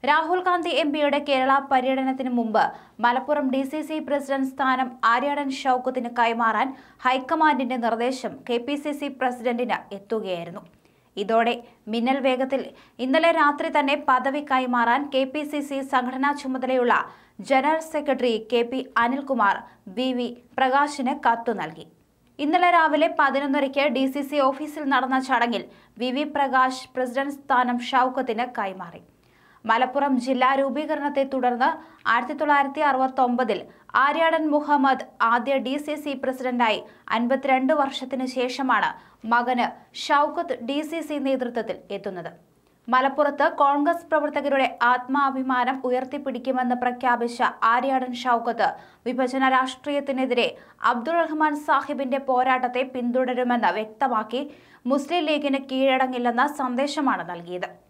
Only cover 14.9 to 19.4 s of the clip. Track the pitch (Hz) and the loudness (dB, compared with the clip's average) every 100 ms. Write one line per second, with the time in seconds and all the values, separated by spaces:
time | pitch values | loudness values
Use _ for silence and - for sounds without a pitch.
14.9 | 247 294 262 262 302 294 294 285 277 269 | 2 0 -2 0 -4 -4 -6 -4 -6 0
15.9 | 262 247 254 285 285 269 262 254 254 240 | 0 0 -2 -2 -2 -4 -4 0 2 4
16.9 | 190 - - _ - 196 269 277 320 320 | 2 0 -12 _ -18 0 2 2 0 -2
17.9 | 302 285 262 247 220 220 240 233 262 254 | -6 -2 0 0 -2 0 0 0 -4 -2
18.9 | - 233 269 277 254 | 0 2 0 -2 2